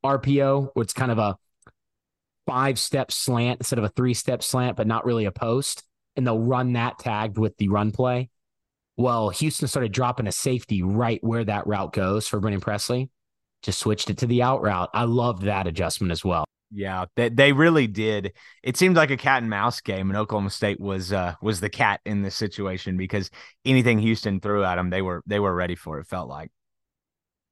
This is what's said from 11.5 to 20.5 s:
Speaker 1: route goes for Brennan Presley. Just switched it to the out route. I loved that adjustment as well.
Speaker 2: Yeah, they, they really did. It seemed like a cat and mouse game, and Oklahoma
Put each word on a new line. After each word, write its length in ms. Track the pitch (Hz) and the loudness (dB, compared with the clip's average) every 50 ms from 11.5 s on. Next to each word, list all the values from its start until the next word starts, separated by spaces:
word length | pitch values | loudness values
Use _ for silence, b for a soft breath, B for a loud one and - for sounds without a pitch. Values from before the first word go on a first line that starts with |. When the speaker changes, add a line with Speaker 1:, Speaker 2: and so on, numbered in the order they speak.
| 104 101 - | -2 -2 -2
Speaker 1:
route 280 | 98 104 98 98 85 - | -2 -2 -2 -2 -2 -2
goes 340 | 107 95 92 98 107 107 | -2 0 0 0 0 -2
for 120 | - - 104 | -2 -2 -2
Brennan 220 | 98 110 101 95 | 0 0 -2 -2
Presley. 480 | - - 104 107 - - 127 123 135 131 _ _ _ _ _ _ _ _ _ _ - | -2 -4 -4 -4 -2 -2 -2 -2 -4 -6 _ _ _ _ _ _ _ _ _ _ -6
Just 160 | - 95 - | -6 -4 -2
switched 300 | - 107 107 - - - | -2 -2 -2 -2 -2 -4
it 100 | 101 - | -4 -2
to 80 | - | 0
the 160 | 117 120 120 123 | 2 4 4 4
out 180 | 123 135 - | 4 2 2
route. 280 | - 107 98 90 90 - - | 2 0 0 0 -2 -2 -2
I 120 | 107 120 | -2 0
loved 380 | 117 117 120 120 120 110 90 95 | 2 2 2 2 0 0 -2 -2
that 220 | 101 101 95 95 | -2 -2 0 -2
adjustment 460 | 90 80 87 90 82 - - 95 87 | -2 -2 -2 -2 -2 -2 -2 -2 -2
as 120 | 85 80 - | -2 -2 -2
well. 220 | 98 87 80 78 - _ _ _ _ | 0 0 0 -2 -4 _ _ _ _
Speaker 2:
Yeah, 340 | 107 101 98 95 95 92 92 - _ | -10 -8 -6 -6 -4 -6 -6 -4 _
they, 140 | - 120 117 | -2 -2 2
they 240 | 117 117 139 143 139 | 4 6 6 6 6
really 340 | 131 156 170 165 156 127 | 6 6 6 6 4 4
did. 460 | 110 98 104 110 110 107 101 95 95 b b b b b b | 2 0 -2 0 0 0 -2 -4 -6 b b b b b b
It 160 | - 127 127 | -6 -6 0
seemed 180 | - 185 185 180 | 2 4 6 6
like 140 | 165 156 135 | 6 4 4
a 80 | 139 | 2
cat 240 | 120 - 139 135 127 | 0 2 2 2 2
and 80 | 117 110 | 2 0
mouse 320 | 107 98 104 120 120 - | 0 0 0 0 0 -2
game, 280 | - - 98 95 95 95 | -4 -6 -4 -2 -2 0
and 80 | 98 | 0
Oklahoma 340 | 104 107 - 110 104 98 98 | 0 0 0 0 -2 -2 -2